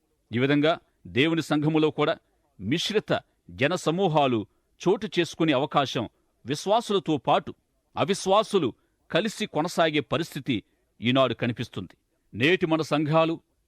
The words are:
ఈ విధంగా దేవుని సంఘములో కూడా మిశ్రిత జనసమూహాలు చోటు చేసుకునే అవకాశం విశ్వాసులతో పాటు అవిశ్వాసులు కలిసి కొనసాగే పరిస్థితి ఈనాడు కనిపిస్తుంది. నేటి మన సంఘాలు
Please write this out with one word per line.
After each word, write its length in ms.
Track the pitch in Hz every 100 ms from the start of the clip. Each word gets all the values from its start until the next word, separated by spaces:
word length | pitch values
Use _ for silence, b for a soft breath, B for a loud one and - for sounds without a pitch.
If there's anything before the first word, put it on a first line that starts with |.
| _ _ - 113
ఈ 20 |
విధంగా 400 | 135 147 151 170 _ _ -
దేవుని 360 | 98 160 165
సంఘములో 480 | - 151 151 156 156
కూడా 260 | - 151 - _ _ _ -
మిశ్రిత 600 | 92 165 - 208 - 123 - _ -
జనసమూహాలు 960 | 87 139 180 160 170 190 156 139 117 95 _ _ - 175
చోటు 200 | 190 214 175
చేసుకునే 340 | 165 - 160
అవకాశం 560 | 127 143 151 135 135 104 _ _ _ 107
విశ్వాసులతో 680 | 147 190 220 220 196 - 151
పాటు 380 | - 175 - - _ _ _ -
అవిశ్వాసులు 800 | 139 196 190 202 220 196 127 - _ _ -
కలిసి 360 | 165 214 - 214
కొనసాగే 540 | - 165 - 165 147
పరిస్థితి 640 | 123 135 - 151 135 107 - _ _ -
ఈనాడు 340 | 113 131 127
కనిపిస్తుంది. 640 | 113 120 120 117 - 90 _ _ _ _
నేటి 320 | 95 139 180 170
మన 160 | 160
సంఘాలు 580 | 147 147 147 160 160 165 _ _